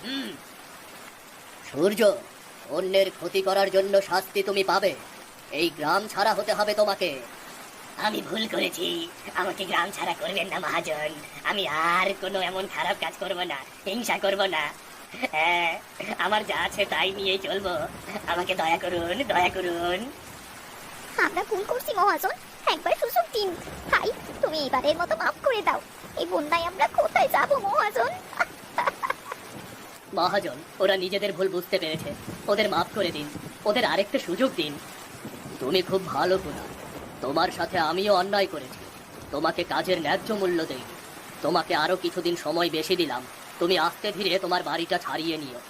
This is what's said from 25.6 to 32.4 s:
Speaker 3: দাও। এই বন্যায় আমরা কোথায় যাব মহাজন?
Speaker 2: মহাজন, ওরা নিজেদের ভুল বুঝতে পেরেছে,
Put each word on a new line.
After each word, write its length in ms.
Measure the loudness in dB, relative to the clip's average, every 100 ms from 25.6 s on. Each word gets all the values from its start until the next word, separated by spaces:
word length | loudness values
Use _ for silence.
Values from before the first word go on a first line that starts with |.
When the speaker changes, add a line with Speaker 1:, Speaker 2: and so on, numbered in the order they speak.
| 2
Speaker 3:
দাও। 120 | 0 -4 -16 -10 -4
এই 80 | 0
বন্যায় 320 | 0 2 2 2
আমরা 160 | 2 2 4
কোথায় 300 | 4 6 4 6
যাব 140 | 4 4 4
মহাজন? 460 | 2 2 2 0 -2 -10 -4 -4 -4 -8 -2 -2 -2 -6 -6 -8 -12 -12 -14 -14 -16 -16 -18 -6 0
Speaker 2:
মহাজন, 400 | 2 2 -2 -8 -14 2
ওরা 140 | 4 4
নিজেদের 280 | 2 0 0 2
ভুল 100 | 0 0
বুঝতে 220 | 0 0
পেরেছে, 260 | 0 -2 -4 -8 -10 -8